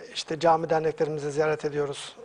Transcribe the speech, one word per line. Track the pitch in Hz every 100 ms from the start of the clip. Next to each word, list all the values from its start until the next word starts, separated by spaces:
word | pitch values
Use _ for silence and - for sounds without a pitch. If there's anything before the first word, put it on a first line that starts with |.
| -
işte | - - 156
cami | 165 160 156
derneklerimizi | 160 156 151 151 156 143
ziyaret | 139 156 151
ediyoruz. | 151 147 143 139 - -